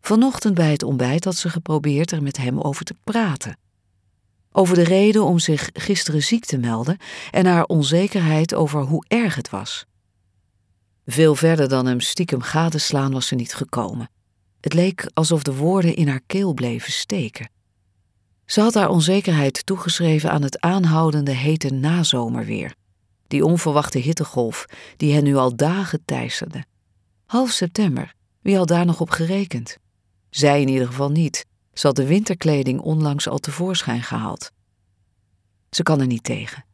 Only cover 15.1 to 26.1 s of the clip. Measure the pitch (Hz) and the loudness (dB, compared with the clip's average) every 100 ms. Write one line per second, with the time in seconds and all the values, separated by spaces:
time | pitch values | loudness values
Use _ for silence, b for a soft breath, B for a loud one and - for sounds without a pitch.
15.1 | - 156 165 143 135 151 190 170 - 151 | -2 0 2 0 -2 0 2 2 2 0
16.1 | 131 _ 190 196 139 123 117 - - - | 0 _ -2 -2 -2 -2 -4 -6 -8 -4
17.1 | 202 117 - 117 _ _ _ _ _ _ | -4 -4 -8 -16 _ _ _ _ _ _
18.1 | _ _ _ _ - 214 233 190 180 156 | _ _ _ _ 2 2 2 2 0 2
19.1 | 190 196 160 139 - - 190 175 - 170 | 0 2 2 0 -2 -6 -6 -4 0 2
20.1 | 156 156 147 143 - 170 190 175 160 160 | 2 2 0 -2 -2 0 2 4 4 2
21.1 | 151 143 131 139 156 139 135 143 175 156 | 2 0 0 0 0 0 -2 0 2 2
22.1 | 127 117 120 110 110 - - _ _ _ | 0 -2 -4 -4 -6 -8 -12 _ _ _
23.1 | _ _ 143 156 175 160 147 147 135 127 | _ _ 0 2 2 2 0 0 -2 -2
24.1 | 165 151 - 117 - - B B B 151 | -2 -4 -2 -2 -4 -12 B B B 2
25.1 | 147 147 139 127 120 143 185 185 160 - | 4 4 4 2 2 0 0 -2 -6 -4